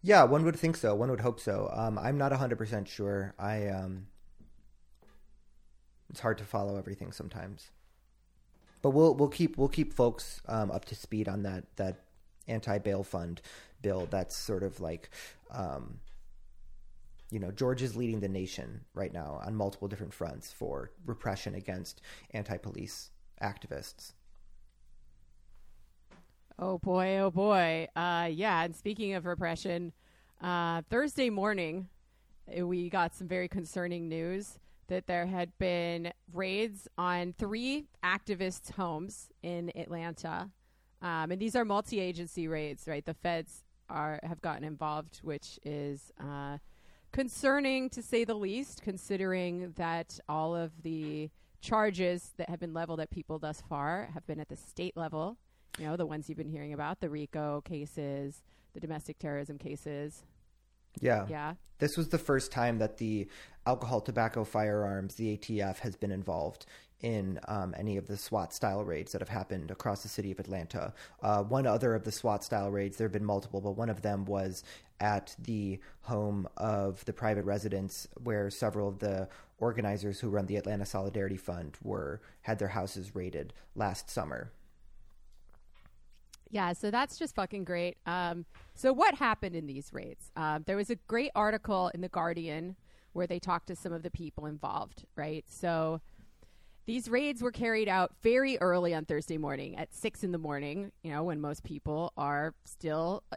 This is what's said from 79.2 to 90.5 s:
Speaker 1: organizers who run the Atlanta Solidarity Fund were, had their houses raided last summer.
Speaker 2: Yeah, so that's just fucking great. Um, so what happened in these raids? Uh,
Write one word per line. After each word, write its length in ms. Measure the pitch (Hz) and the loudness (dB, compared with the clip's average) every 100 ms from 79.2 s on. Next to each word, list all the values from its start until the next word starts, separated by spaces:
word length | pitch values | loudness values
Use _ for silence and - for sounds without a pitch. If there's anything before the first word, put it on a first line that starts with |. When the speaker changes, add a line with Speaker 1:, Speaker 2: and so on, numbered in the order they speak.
| 92 - - _ | -2 -8 -20 _
Speaker 1:
organizers 640 | 117 110 104 101 101 98 | 0 2 0 0 -2 -2
who 80 | 117 | 0
run 180 | 101 95 | 2 2
the 100 | 101 | 0
Atlanta 280 | 98 104 | 0 -2
Solidarity 540 | 98 95 98 104 98 95 | 0 0 0 0 0 -2
Fund 400 | - 87 78 - | -4 -6 -6 -8
were, 380 | 107 98 71 101 - - | -4 -2 -2 -6 -10 -10
had 160 | - 107 | -2 0
their 100 | 98 | 0
houses 460 | 98 95 98 92 | 0 -2 -6 -8
raided 400 | 95 90 85 80 - - | -6 -4 -4 -8 -12 -12
last 360 | - 104 92 - | -2 0 0 -4
summer. 420 | - 76 60 117 - - - - - - - - - - - - - - - - - - - - | -4 -2 -4 -8 -14 -20 -20 -20 -18 -20 -20 -20 -20 -20 -20 -20 -20 -20 -20 -20 -20 -20 -20 -4
Speaker 2:
Yeah, 200 | 208 180 | 0 2
so 180 | 175 208 | 2 0
that's 260 | 233 285 - | 2 0 -2
just 200 | 226 - | -4 -2
fucking 260 | 185 202 | -2 -4
great. 340 | 185 175 175 - - | -2 0 -2 -4 -2
Um, 380 | 175 175 170 170 - - | 0 0 -2 -8 -16 -20
so 180 | - 262 | 2 4
what 220 | 262 403 | 8 6
happened 400 | - 254 214 190 | 8 4 4 0
in 140 | 170 147 | -4 -4
these 240 | 135 - | -8 -8
raids? 400 | - 135 123 - | -8 -8 -12 -12
Uh, 240 | - 156 | -2 0